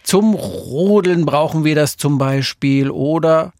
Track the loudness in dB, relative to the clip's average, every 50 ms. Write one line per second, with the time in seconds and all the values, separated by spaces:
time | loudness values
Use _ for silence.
0 | -4 0 0 2 2 2 0 0 -4 -8 -10 -10 -10 -8 -4 -2 0 2 2 2
1 | 2 2 2 2 0 0 2 0 0 0 0 -2 0 0 2 0 0 -2 -2 -4
2 | -2 -2 0 0 0 0 0 -2 -2 -4 -6 -4 -2 0 0 0 0 -2 -4 -4
3 | -4 -2 -2 0 2 2 2 2 0 -2 -6